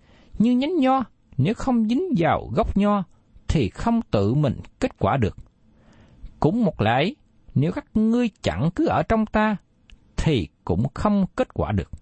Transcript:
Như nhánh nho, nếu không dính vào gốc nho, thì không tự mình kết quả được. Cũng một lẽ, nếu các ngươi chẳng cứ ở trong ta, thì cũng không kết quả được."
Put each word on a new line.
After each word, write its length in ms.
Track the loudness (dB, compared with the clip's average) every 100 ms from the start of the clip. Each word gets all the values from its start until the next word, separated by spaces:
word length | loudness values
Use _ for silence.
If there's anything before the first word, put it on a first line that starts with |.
| _ -20 -20 0
Như 140 | 2
nhánh 240 | 2 0 0
nho, 280 | 2 0 -2 _ _ -2
nếu 180 | -2
không 340 | -2 0 0 2
dính 200 | 0 0 0
vào 320 | 0 0 -2
gốc 220 | -2 0 0
nho, 280 | 2 0 -4 -12 _ -20 -4
thì 220 | 0 0
không 300 | -2 -2 -2 0
tự 240 | 0 2
mình 260 | 2 0 -2 -10 -6
kết 180 | -6 0
quả 180 | 0 2
được. 200 | -2 -4 -16 _ _ _ -20 -20 -20 -20 -20 -2
Cũng 240 | 0 2
một 160 | -2 0
lẽ, 300 | 0 2 0 -4 _ _ -6
nếu 180 | -2 -2
các 120 | -4 -4
ngươi 360 | 0 2 2 0 -2
chẳng 280 | -4 -2 -2
cứ 120 | 0 0
ở 160 | 0
trong 240 | 0 0 0
ta, 300 | 0 0 -2 -8 _ _ -20 _ -2
thì 320 | 0 0 -2 -8
cũng 220 | -4 -2 -2
không 320 | -2 0 0 0 -2
kết 180 | -4
quả 180 | -2 -2
được." 180 | -2 -4 -10